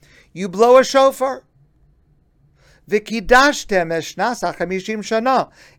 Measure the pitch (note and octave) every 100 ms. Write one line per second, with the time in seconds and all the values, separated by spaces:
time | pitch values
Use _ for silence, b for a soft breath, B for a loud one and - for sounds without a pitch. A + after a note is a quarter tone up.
0 | b b b D#3+ G3 F#3 A#3 B3+ B3+ C4+
1 | C4+ C4 C4 C4 - _ _ _ _ _
2 | _ _ _ _ _ _ b b b G#3
3 | G#3 A3+ F3 B3 C#4+ - - F#3+ E3 E3
4 | D#3 - G#3+ A#3+ F3+ D#3 F3 F#3+ F#3 A3
5 | G3 A3 A#3+ B3+ C#3 b b